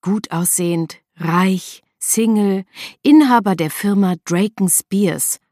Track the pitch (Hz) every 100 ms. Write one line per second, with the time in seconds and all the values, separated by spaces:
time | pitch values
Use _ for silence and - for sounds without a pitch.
0 | 180 214 226 165 175 - 175 170 160 -
1 | _ _ 165 175 190 190 - - _ _
2 | - - 226 214 202 196 190 - - -
3 | - 302 285 240 202 185 156 - 202 202
4 | 196 175 - 175 214 - 185 - - 196
5 | 202 - - - _